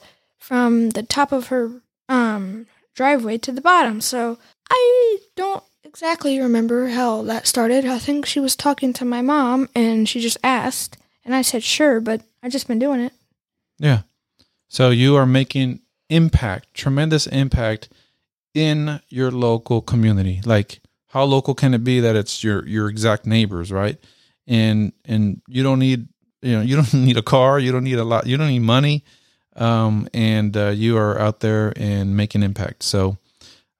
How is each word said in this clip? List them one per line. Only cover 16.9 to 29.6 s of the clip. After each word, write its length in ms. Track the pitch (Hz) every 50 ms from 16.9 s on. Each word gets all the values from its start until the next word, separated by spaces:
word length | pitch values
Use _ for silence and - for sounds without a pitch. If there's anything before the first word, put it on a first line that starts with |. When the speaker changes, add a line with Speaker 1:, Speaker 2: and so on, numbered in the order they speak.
| 135 143 156 160 156 143 -
Speaker 2:
impact 600 | - 135 135 135 127 - 131 113 110 110 - - - _ _ _ _ _ _ _ _ _ _ _ _ -
in 460 | 151 156 151 151 151 147 151 147 - - _
your 240 | 123 127 131 127
local 480 | 127 123 120 117 117 113 - - 120 113
community. 600 | - - 123 117 113 110 104 95 95 92 92 92 107
Like, 360 | 117 110 101 101 - - - _ _ _ _ _ _
how 160 | - 135 139
local 300 | 139 135 135 - 147 131
can 200 | - 143 131 127
it 80 | 113
be 160 | 120 127 127 123
that 160 | 117 113 110
it's 300 | 104 101 - - - 110
your, 200 | 107 101 95 58
your 220 | 73 107 107 104 104
exact 380 | 107 107 110 113 104 - -
neighbors, 460 | 107 110 113 110 101 95 85 85 90
right? 260 | 95 95 101 113 151 - _ _ _ _ _ _ _ _ _
And, 460 | - 117 113 110 110 107 107 104 98 - _ _
and 380 | - 110 110 104 101 - - - -
you 160 | 127 127 135
don't 160 | 135 135 131
need, 260 | 131 131 131 120 113 - _ _ _ _ _ _
you 120 | - 123
know, 80 | 117 107
you 160 | 107 123 139
don't 180 | 156 135 107 139
<laughs> 100 | 131 127
need 120 | 131 117
a 60 | 113
car, 360 | - - 147 127 127 135 139 143
you 140 | 127 127
don't 120 | 127 127 127
need 140 | 131 127 117
a 60 | 113
lot, 220 | 117 113 104 -
you 100 | 120 131
don't 120 | 147 156 147
need 120 | 127 120
money, 440 | 113 113 120 131 143 147 151 143 - _ _ _ _ _ _ _ _ _ _
um, 520 | -